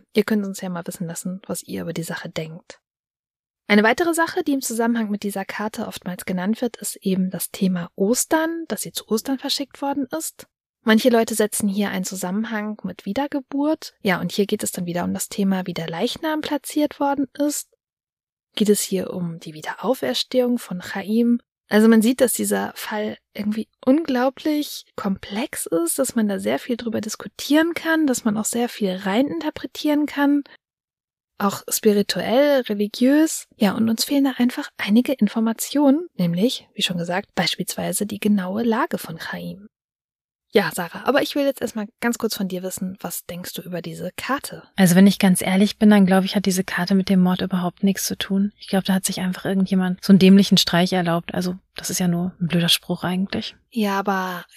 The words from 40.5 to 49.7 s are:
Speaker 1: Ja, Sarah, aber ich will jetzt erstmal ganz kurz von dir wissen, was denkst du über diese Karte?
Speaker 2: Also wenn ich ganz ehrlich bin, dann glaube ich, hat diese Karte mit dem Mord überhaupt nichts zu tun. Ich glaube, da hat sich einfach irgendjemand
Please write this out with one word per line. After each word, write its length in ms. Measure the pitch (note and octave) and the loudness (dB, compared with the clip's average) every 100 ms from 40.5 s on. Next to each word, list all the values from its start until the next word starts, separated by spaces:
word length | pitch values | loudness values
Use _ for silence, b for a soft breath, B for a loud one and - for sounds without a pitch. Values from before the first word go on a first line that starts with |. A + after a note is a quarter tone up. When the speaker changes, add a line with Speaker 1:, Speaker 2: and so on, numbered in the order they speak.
| - | 2
Speaker 1:
Ja, 160 | D#3 | 2
Sarah, 300 | - E3+ G3 | -2 -8 -6
aber 180 | G#3 C4+ | 0 0
ich 140 | D4 D4 | 0 0
will 80 | |
jetzt 180 | C#4 - | 0 -2
erstmal 260 | A#3 A3 G#3 - | -4 -6 -10 -4
ganz 180 | A#3 A#3 | -4 -2
kurz 160 | A3 | -4
von 140 | - F#3+ | -4 -6
dir 160 | F#3 | -6
wissen, 320 | F#3 - F#3 F#3+ | -8 -8 -8 -8
was 240 | E3+ - - | -10 -10 -10
denkst 300 | F3 F3+ - | -12 -12 -12
du 60 | |
über 200 | E3+ F3 | -10 -8
diese 300 | E3+ D#3+ F3 - | -8 -10 -10 -8
Karte? 480 | - C#4 - - - - | -6 -6 -6 -14 -6 4
Speaker 2:
Also 180 | F#3 F3 | 6 8
wenn 100 | G3 | 8
ich 140 | - | 6
ganz 220 | G3 F3+ | 4 2
ehrlich 360 | - F#3+ G#3 - | 2 2 2 4
bin, 120 | G#3+ | 6
dann 160 | G#3 F#3 | 8 6
glaube 200 | F#3+ F#3+ | 4 2
ich, 120 | G#3 | 0
hat 80 | G3 | 0
diese 180 | F#3 | -2
Karte 320 | F#3+ - F3 F#3+ | -2 -4 0 0
mit 140 | F#3+ | 4
dem 120 | F#3+ | 4
Mord 200 | F3+ F3+ | 4 2
überhaupt 420 | F#3 F3+ F3 - | -2 -2 -4 0
nichts 220 | G3 F#3+ - | 0 0 -4
zu 120 | G3 | -6
tun. 360 | - G3 G3+ - | -2 -2 -2 -4
Ich 120 | - | -4
glaube, 160 | F#3+ F#3 | -2 0
da 80 | |
hat 100 | F#3+ | 0
sich 160 | - F#3+ | -2 -4
einfach 240 | F#3 F#3 | -4 -4
irgendjemand 580 | D#3 G3 F#3 | -2 0 2